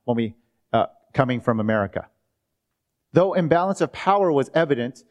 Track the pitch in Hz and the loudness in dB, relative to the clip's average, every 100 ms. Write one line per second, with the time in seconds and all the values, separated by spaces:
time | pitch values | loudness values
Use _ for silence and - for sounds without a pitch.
0 | - 117 110 - _ _ _ 113 - - | -4 -2 -4 -8 _ _ _ -2 -2 -6
1 | _ - 127 123 123 113 107 110 98 - | _ -2 0 0 -2 -2 0 -2 -2 -6
2 | - _ _ _ _ _ _ _ _ _ | -12 _ _ _ _ _ _ _ _ _
3 | _ 160 190 185 160 170 185 190 165 - | _ 0 2 0 0 0 0 -2 -4 -2
4 | 190 202 185 143 127 160 160 127 120 - | 0 2 2 2 0 0 0 -2 -4 -10
5 | _ | _